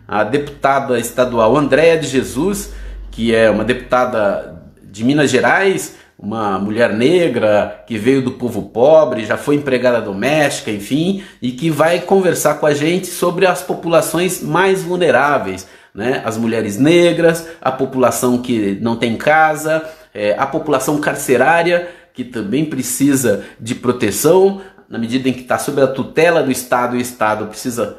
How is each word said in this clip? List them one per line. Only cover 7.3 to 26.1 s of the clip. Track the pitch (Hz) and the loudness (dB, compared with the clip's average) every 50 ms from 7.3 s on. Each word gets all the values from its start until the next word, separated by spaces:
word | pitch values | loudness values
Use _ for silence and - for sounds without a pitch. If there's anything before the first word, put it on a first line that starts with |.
| 120 117 110 107 104 104 92 - - - - - | 0 2 2 2 4 2 2 0 -4 -12 -10 -8
que | 117 107 | -6 -2
veio | 101 123 135 135 | 2 2 2 2
do | 127 117 | 2 -2
povo | - - 123 120 107 104 85 | -4 -4 -6 -6 -4 -6 -8
pobre, | - - 107 123 147 160 160 - 127 113 113 110 | -6 0 2 4 6 6 6 6 4 0 -2 -4
já | 104 117 107 | -4 -4 -4
foi | - 143 147 | -2 0 0
empregada | 143 143 143 127 123 117 123 120 113 | 0 0 0 -2 0 2 2 0 0
doméstica, | 107 107 95 95 110 131 151 156 147 139 131 - - - | -2 -4 -6 -4 -2 0 2 2 2 0 -2 -4 -6 -6
enfim, | 107 98 98 - 131 151 160 185 196 196 - - - _ | -6 -6 -6 -4 -2 -2 0 -2 -2 -4 -6 -14 -14 _
e | - 123 | -8 -8
que | 127 127 165 165 | -6 -4 -2 -2
vai | 156 139 151 165 175 180 | 0 2 2 2 2 0
conversar | - - 196 196 185 175 160 - - 151 151 | 0 2 2 2 4 2 0 2 2 0 0
com | 151 - | 2 0
a | 151 147 | 0 0
gente | 139 147 160 175 190 190 - | 2 0 0 0 -2 -2 -6
sobre | - - 185 175 170 170 190 | -6 -4 -2 -2 0 2 2
as | 185 175 180 | 0 0 0
populações | - - 175 - - 165 170 160 147 - - 165 180 185 - - | -4 -8 -8 -6 -2 0 2 2 2 2 0 -2 -2 -2 -4 -4
mais | - 147 151 170 185 196 190 180 165 | -6 -2 0 0 2 2 2 0 -2
vulneráveis, | 165 180 175 175 156 120 123 139 143 143 127 98 98 95 92 - - - - _ _ - | -2 -2 0 2 2 2 2 2 2 0 -2 -2 -4 -8 -10 -12 -16 -20 -20 _ _ -10
né? | 95 107 123 135 147 - | -6 -4 -4 -4 -4 -4
As | 113 110 113 | -6 -4 -2
mulheres | 117 113 110 113 104 101 101 101 | -2 -2 -2 -2 -2 -4 -2 2
negras, | 131 151 170 175 175 170 160 160 170 165 165 165 - - - - | 2 4 6 6 4 4 4 4 2 2 2 0 -4 -12 -12 -6
a | - 131 | -4 -4
população | 127 - 135 131 - 131 127 117 113 - - 123 123 123 | -2 -2 -4 -4 0 2 2 2 2 0 0 0 0 0
que | 123 - 120 110 104 98 101 98 | 0 -2 -2 -2 0 -2 -2 -2
não | 107 117 117 113 | -2 -4 -2 -2
tem | - 117 113 | -2 -2 -2
casa, | 98 - 147 151 160 160 156 156 147 147 156 156 160 156 - - - - _ - | -2 0 2 4 4 4 2 0 -2 -2 -2 -2 -2 -4 -6 -14 -20 -20 _ -8
é, | 107 104 104 101 - | -4 -2 0 0 0
a | 131 | -2
população | 135 165 160 - - 143 131 - - 151 147 | -2 -4 -4 -2 0 -2 0 0 0 -2 -2
carcerária, | - 156 135 - - - 131 117 127 147 165 170 170 175 175 175 175 - - - - _ _ | 0 -2 -4 -2 0 2 2 4 4 4 4 4 2 2 0 0 -2 -4 -12 -18 -20 _ _
que | - 123 | -12 -12
também | - - 117 101 98 113 143 156 | -10 -8 -8 -6 -4 -2 -2 -2
precisa | 151 135 131 127 - - - 139 143 139 131 120 113 101 95 - - - - | -2 -4 -6 -6 -6 -2 0 2 2 2 4 2 2 0 0 -2 -10 -16 -12
de | 110 113 123 | -8 -8 -8
proteção, | - - 120 120 - 113 104 98 - - 147 170 190 190 196 196 196 - - - - - - | -4 -2 -2 -2 0 -2 -2 -2 0 2 4 4 6 4 4 2 -2 -10 -18 -20 -20 -20 -12
na | 110 113 | -8 -8
medida | 117 110 117 131 127 131 | -6 -4 -4 -2 -2 -2
em | 123 | -4
que | - - | -4 -4
tá | - 120 113 | -4 -4 -4
sob | - - 139 139 | -2 -2 0 2
a | 135 131 | 2 0
tutela | 131 - 123 - | 0 -2 -8 -6